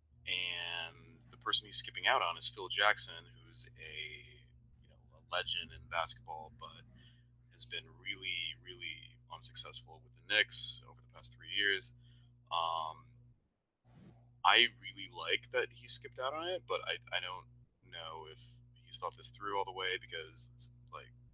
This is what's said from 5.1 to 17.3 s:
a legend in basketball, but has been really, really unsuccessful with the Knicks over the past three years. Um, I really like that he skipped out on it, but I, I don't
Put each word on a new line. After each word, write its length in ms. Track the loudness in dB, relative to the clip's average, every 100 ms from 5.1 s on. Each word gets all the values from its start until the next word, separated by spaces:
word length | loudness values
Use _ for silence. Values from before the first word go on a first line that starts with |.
| -20
a 40 | -6
legend 380 | -4 -2 -6 -8
in 160 | -14 -4
basketball, 640 | 0 2 2 -2 -14 -16 -18
but 240 | -18 -18 -20 -20 -20 -20 _ _ _ -6
has 80 |
been 240 | -6 -6 -12 -14
really, 560 | -14 -10 -8 -6 -8 -10
really 560 | -16 -14 -12 -14 -18 -20 -18
unsuccessful 720 | 0 2 4 0 -4 -10 -16
with 80 | -20 -18
the 140 | 2 4
Knicks 460 | 6 6 6 6
over 160 | 0 -20
the 160 | -20 -10
past 160 | -10
three 160 | -10 -6 0
years. 380 | 2 2 -2 -6 -16 -20 -20 _ _
Um, 560 | -2 0 -2 -6 -10 -20 -20 -20 _ _ _ _ _ _ -20 -20 -20 -20 _
I 240 | 6 6 6 2
really 280 | -16 -16 -14
like 380 | -8 -4 -4 -2
that 160 | -2 -2
he 160 | -4 2
skipped 300 | 2 2 -6
out 120 | -6
on 160 | -4 -6
it, 140 | -6 -4
but 120 | -4
I, 120 | -2 -6 -6 -6
I 40 |
don't 280 | -6